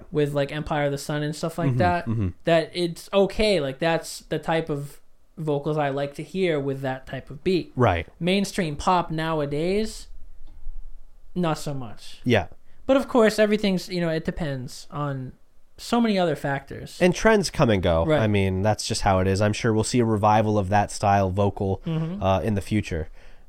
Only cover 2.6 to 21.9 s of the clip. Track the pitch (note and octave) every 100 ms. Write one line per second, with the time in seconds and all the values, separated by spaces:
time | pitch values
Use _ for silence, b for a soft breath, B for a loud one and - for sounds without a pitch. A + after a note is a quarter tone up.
2.6 | D3+ F3 F3 E3 - G3 F#3+ - G#3+ F3+
3.6 | C3+ C3+ E3 E3 - - - D#3 - D#3+
4.6 | D#3 C#3+ C#3+ - - - - - D#3 C#3+
5.6 | D#3 D3 C#3+ C#3 C#3+ - D3 F#3 F3+ D3
6.6 | C#3 C3+ C3+ C3 - C3 - C#3 F3+ F3
7.6 | - B2+ A#2 E2+ - - E3+ G3+ G3 -
8.6 | D#3+ C#3+ F#3 F3+ E3+ D#3+ D#3+ D#3+ C#3+ D3
9.6 | E3+ G#3 A3 - - - - - - -
10.6 | - - - - - - - F3+ E3 D3+
11.6 | D3+ C3+ A2+ G2 - - B2 G#2+ - -
12.6 | - - - C4+ - B3 G#3+ G#3+ G#3+ G#3+
13.6 | G#3 F3+ - F3+ E3+ D#3+ E3+ F3+ D#3 C3
14.6 | B2 - - D3 C#3+ C3+ B2 - - -
15.6 | - - - A#3+ A3+ G3 E3+ C#3+ C#3+ C#3
16.6 | - - C#3 - F3+ - A3 G#3+ D#3+ -
17.6 | B2 G2 E2+ E2 E2+ D3 A2 G2+ F#2+ F#2
18.6 | G#2 G#2+ - G#2+ G2+ F#2+ F#2+ F#2+ G#2 G2+
19.6 | A#2 A2 G#2 B2 A2+ G#2+ G#2+ G#2+ G#2+ G#2+
20.6 | F#2 G#2 G#2 - G#2 G2+ F#2+ G2 G2+ -
21.6 | G2 F#2+ E3+